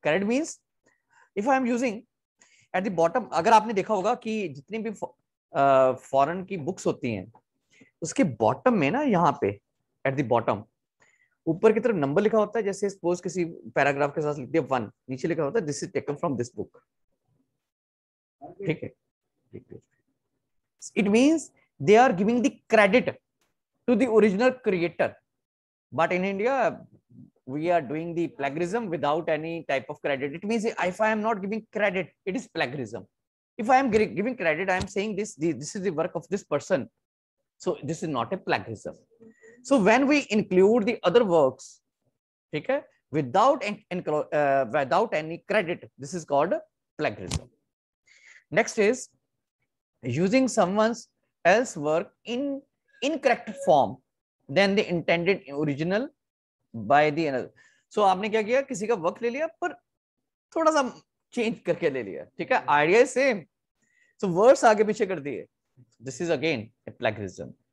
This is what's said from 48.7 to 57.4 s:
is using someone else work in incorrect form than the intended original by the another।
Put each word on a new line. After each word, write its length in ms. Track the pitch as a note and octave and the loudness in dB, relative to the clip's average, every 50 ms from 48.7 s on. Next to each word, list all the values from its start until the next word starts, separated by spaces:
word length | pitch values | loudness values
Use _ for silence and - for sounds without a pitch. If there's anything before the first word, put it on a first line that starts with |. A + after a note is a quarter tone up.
| - - | 0 0
is 300 | G#3 G3+ A#3 - - - _ _ _ _ _ _ _ _ _ _ _ _ _ _ _ _ _ _ - | 2 2 2 0 -4 -18 _ _ _ _ _ _ _ _ _ _ _ _ _ _ _ _ _ _ -8
using 460 | C3 A#2 C#3 F3 G3 G#3 C4 C4 B3 | -6 -2 -2 0 2 2 2 0 0
someone 460 | - - G3 F3 F#3+ G#3 G#3+ A3+ A#3 A3+ - _ _ _ _ _ _ _ _ | 2 0 0 0 2 0 0 0 0 -4 -10 _ _ _ _ _ _ _ _
else 320 | E3+ F#3 A3 C4 - - | 4 4 4 2 -2 -6
work 360 | F3 C#3+ D3 D#3 E3 F#3 - _ _ _ | -6 -4 -2 0 -2 -2 -4 _ _ _
in 380 | - A#3 A#3+ C#4+ C#4+ C#4 C4+ C#4 _ _ _ _ _ _ _ - | -8 -8 -6 -6 -6 -8 -8 -12 _ _ _ _ _ _ _ -4
incorrect 480 | C#4 D#4+ C#4+ - C4+ A#3 - - - G#3+ - - | -4 -4 0 2 0 0 0 -2 -14 -14 -8 0
form 320 | - E3 C#3+ B2+ G2 A#2 - _ _ _ _ _ _ _ _ _ _ | 2 4 4 4 2 -2 -10 _ _ _ _ _ _ _ _ _ _
than 260 | C#3+ D#3+ G3 G3 G3 | 0 2 2 2 2
the 140 | G3 F#3 - | 0 0 0
intended 540 | F3+ E3+ D3 - E3+ E3+ E3+ E3 G3+ - - - C#3 | -2 -4 0 0 0 0 2 0 0 -2 -2 -12 -6
original 560 | C#3+ D#3 D3+ C#3+ C3 D#3+ F3 F#3 G#3 B3+ D#4 _ _ _ _ _ _ _ _ _ _ _ _ _ | -4 -2 -2 -2 -2 -2 -2 -2 -2 -2 -4 _ _ _ _ _ _ _ _ _ _ _ _ _
by 360 | A#2 G#2+ G2+ C3+ C#3+ D3+ D3+ | -12 -2 2 4 4 4 4
the 160 | D3 D3+ E3 | 2 0 -2
another। 240 | D3+ C3+ B2 | -2 -2 -4